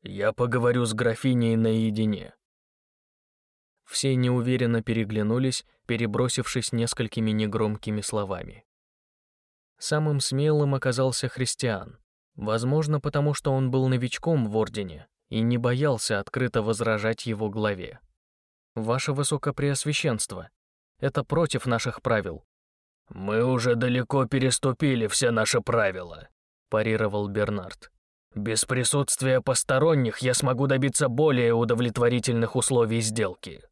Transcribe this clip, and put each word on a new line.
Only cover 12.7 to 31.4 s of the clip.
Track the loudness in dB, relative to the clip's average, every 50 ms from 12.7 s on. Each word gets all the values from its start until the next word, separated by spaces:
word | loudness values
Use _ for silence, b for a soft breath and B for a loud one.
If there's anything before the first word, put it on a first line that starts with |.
| 0 0 2 0 -2 -2
потому | -2 -2 0 2 2 2 0
что | 0 0 0
он | 0 2 0 2
был | 2 2 2 2
новичком | 2 0 0 -4 -6 -4 0 2 2 2 2
в | 2 2
Ордене | 0 0 0 -2 -6 -6 -6 -10 -16 -18 _ _ _ _ _
и | -2 0
не | 2 2 2 2
боялся | 2 0 0 2 2 0 0 0 0 -2 -2 -2
открыто | -2 -4 -4 -2 -2 0 0 0
возражать | 0 0 -2 0 0 0 0 0 0 -2 -2 -2 -4
его | -6 -4 -2 -4 -4
главе. | -2 0 -2 -2 -2 -4 -8 -12 -14 -20 _ _ _ _ _ _ _ _ _ _ _ _ _ _ _
"Ваше | -6 -2 0 0 0 0 -2
Высокопреосвященство, | -2 -2 0 -2 -2 -2 -2 -4 -2 0 -2 0 0 0 -2 -2 -2 0 0 0 0 -2 -4 -6 -6 -12 -12 -14 _ _ _ _ _ _ _ _ _ _
это | -4 -2 -2 -2 -4
против | _ 0 0 0 0 -2 -4 -2
наших | 0 -2 0 -2 -4 -8 -6
правил". | _ 0 0 0 0 -4 -10 -10 _ _ _ _ _ _ _ _ _ _ _ _ _ _
"Мы | -12 -8 -4 -2 0 2
уже | 2 2 2 2 2 2 2
далеко | 2 2 0 0 0 -2 _ 0 0 0
переступили | 0 0 2 2 2 0 2 0 -2 0 _ 0 0 2 0 0 0
все | 0 0 2 2
наши | 2 2 2 2 0 0
правила", | 0 2 2 2 2 2 0 -4 -10 -12 -14 -18 -20 -20 _ _ _ _ _ _ _ _
парировал | -2 0 2 2 2 2 0 0 0 -2 -4 -2
Бернард. | 0 0 0 0 -2 -4 -6 -8 -16 -18 -20 -20 _ _ _ _ _ _ _ _ _
"Без | -6 -4 -2 0 -2 0
присутствия | 0 0 0 0 2 2 0 0 0 -2 0 2 2 2 2
посторонних | 2 0 0 0 0 0 2 2 4 4 4 4 2 0 -2 -2
я | -2 0 0
смогу | 2 0 0 0 0 2
добиться | 2 2 2 2 0 0 0 0 0
более | 2 4 4 4 4 4